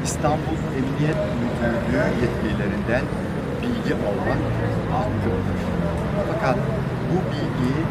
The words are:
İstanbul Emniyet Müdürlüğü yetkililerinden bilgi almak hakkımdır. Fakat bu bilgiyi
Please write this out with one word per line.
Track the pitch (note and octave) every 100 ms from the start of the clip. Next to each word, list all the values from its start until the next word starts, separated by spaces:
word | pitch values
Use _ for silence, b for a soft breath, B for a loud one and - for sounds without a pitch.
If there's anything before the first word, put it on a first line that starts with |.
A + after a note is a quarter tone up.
İstanbul | - - D3+ D#3 D3+ D#3+ - C3+
Emniyet | C3 D3 D3+ D3+ - -
Müdürlüğü | A#2+ - - - - C4 - -
yetkililerinden | B2 - - - C3 G2+ - B2 - - - - - -
bilgi | B2 A#2+ C3+
almak | C#3+ G#2 G2 - - - A#2 - A2+ -
hakkımdır. | - - - G2+ - F#2+ - - - E3+ - - D#3 D#3
Fakat | D#3+ - C3+ - - - - -
bu | F3 -
bilgiyi | - - - B2+ C#3+ -